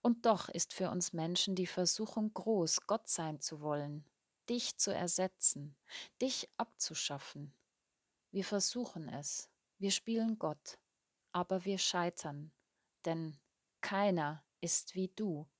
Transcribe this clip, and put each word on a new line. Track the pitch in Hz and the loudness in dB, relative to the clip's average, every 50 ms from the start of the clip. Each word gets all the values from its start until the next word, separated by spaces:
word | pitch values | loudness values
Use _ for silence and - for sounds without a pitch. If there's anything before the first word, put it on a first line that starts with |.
Und | _ 233 240 233 - | _ 4 2 6 6
doch | 240 214 180 - - | 6 6 6 2 -4
ist | - 175 - - - | -2 -2 -2 -2 -2
für | - 190 175 | -2 -2 0
uns | - 180 175 - - | 0 0 -2 -2 -2
Menschen | 170 160 165 175 180 - - 190 | -2 -2 0 2 0 2 2 2
die | 180 185 | 0 0
Versuchung | 175 - - 180 175 - - 220 214 - 226 214 214 214 | 0 2 2 4 4 4 2 0 -4 -2 0 -2 0 -2
groß, | - - 220 226 202 170 160 - - - | -2 0 2 2 4 4 2 2 0 2
Gott | - 202 226 _ - | 0 0 0 _ 2
sein | - - 165 160 156 147 | 2 2 2 -2 -4 -4
zu | - - 160 147 | -4 -6 -6 -4
wollen, | 147 151 147 147 143 147 147 151 151 _ _ _ _ _ _ _ _ - | -4 -2 -2 -2 -2 -4 -6 -8 -10 _ _ _ _ _ _ _ _ -4
dich | 240 247 233 - - - | -2 -2 -2 -4 0 2
zu | - 214 196 | 2 2 2
ersetzen, | - - 175 - - 185 185 _ _ - - - 147 143 147 139 _ _ _ - - - - _ _ 240 | 0 2 2 2 2 2 0 _ _ 4 4 4 4 -4 -12 -14 _ _ _ -12 -12 -12 -14 _ _ -2
dich | 269 254 - - - _ | -2 -2 -4 -6 -8 _
abzuschaffen. | _ 233 - _ _ - - 160 - - - 147 139 - - - 147 147 143 - _ _ _ _ _ _ _ _ _ _ _ _ _ _ _ | _ -8 -8 _ _ -6 -4 -4 -4 -4 -4 -4 -6 -10 -12 -12 -12 -12 -12 -14 _ _ _ _ _ _ _ _ _ _ _ _ _ _ _
Wir | - 190 190 | -4 -4 -2
versuchen | - 208 202 190 - - 240 247 226 - 170 156 135 | 0 0 2 2 2 0 -2 -4 -6 -6 -10 -10 -8
es, | - 139 143 - - - - - _ _ _ _ _ _ | -8 -8 -6 -6 -6 -6 -8 -12 _ _ _ _ _ _
wir | 196 196 | -2 0
spielen | 196 - _ - 226 226 226 226 220 214 | 0 0 _ 0 0 0 2 0 0 0
Gott, | - 160 151 - _ - - - _ _ _ _ _ _ _ _ _ _ _ | -2 -4 -4 -4 _ -16 -16 -16 _ _ _ _ _ _ _ _ _ _ _
aber | 180 180 - 190 185 175 | -2 0 0 0 -2 0
wir | 196 196 190 | 0 0 0
scheitern, | - - - 180 175 175 175 - - 160 143 143 147 156 _ _ _ _ _ _ _ _ _ _ _ | 0 2 2 2 2 0 -2 -4 -8 -8 -8 -8 -10 -12 _ _ _ _ _ _ _ _ _ _ _
denn | 165 165 165 165 160 151 143 _ _ _ _ _ _ _ _ | -2 -2 0 -2 -6 -8 -12 _ _ _ _ _ _ _ _
keiner | - - 202 196 202 208 185 170 151 147 156 156 _ _ _ _ | -6 -2 0 2 4 4 4 4 2 0 -2 -6 _ _ _ _
ist | - 170 - - - - - | -4 0 0 0 -2 -2 -4
wie | 185 190 180 | -4 -4 -4
du. | _ - 214 202 170 147 156 _ _ | _ -4 -2 -2 -2 -4 -6 _ _